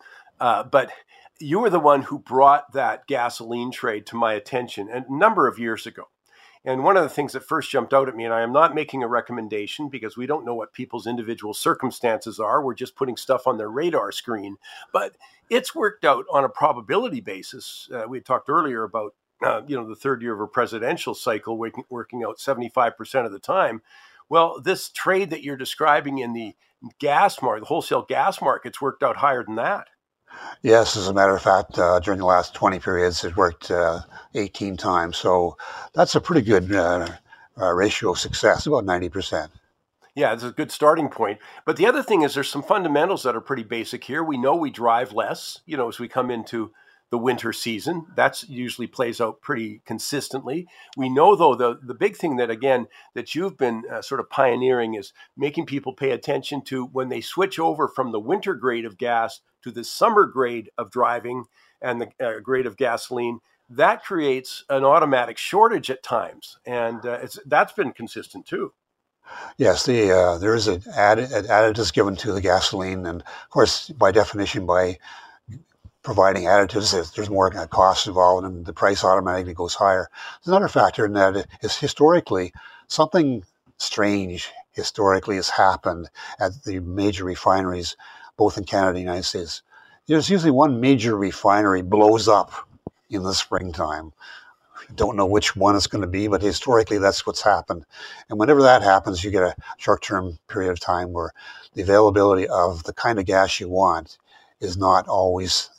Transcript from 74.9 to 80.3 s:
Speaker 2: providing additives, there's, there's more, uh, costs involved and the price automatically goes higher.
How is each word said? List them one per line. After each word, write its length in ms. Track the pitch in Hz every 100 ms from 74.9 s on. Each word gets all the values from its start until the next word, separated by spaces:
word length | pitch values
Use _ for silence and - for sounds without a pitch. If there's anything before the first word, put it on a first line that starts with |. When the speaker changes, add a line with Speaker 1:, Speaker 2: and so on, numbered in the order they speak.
| 90 - - - _ - 104 _ _ - _
Speaker 2:
providing 420 | - 101 95 95
additives, 480 | 87 101 98 113 107
there's, 180 | 95 80
there's 180 | - 104
more, 260 | 98 92
uh, 120 | 90 82
costs 400 | - 95 95 -
involved 400 | 92 90 92 95
and 180 | 90
the 80 | 85
price 320 | 85 101 98
automatically 480 | 95 95 92 92 90
goes 220 | 85 87
higher. 340 | - 101 92 90 - -